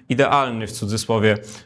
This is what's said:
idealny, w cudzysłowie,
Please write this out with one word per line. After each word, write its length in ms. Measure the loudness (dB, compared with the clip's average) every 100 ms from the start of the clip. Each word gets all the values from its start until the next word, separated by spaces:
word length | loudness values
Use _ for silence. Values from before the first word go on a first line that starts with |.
| _
idealny, 580 | 0 4 4 0 -4 -6
w 60 |
cudzysłowie, 640 | -6 -4 -4 -2 2 2 2 -2 -18